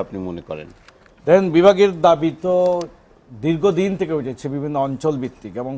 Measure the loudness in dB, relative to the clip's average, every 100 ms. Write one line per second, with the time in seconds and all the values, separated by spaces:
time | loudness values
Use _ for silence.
0 | -4 -8 -10 -10 -12 -14 -14 -20 _ _
1 | _ _ 2 4 4 4 6 6 4 4
2 | 2 2 0 -4 -2 0 0 0 -6 -14
3 | _ _ _ -6 -4 0 0 2 0 -2
4 | -4 -4 -6 -8 -8 -6 -4 -2 -4 -2
5 | -4 -2 -6 -10 -14 -10 -10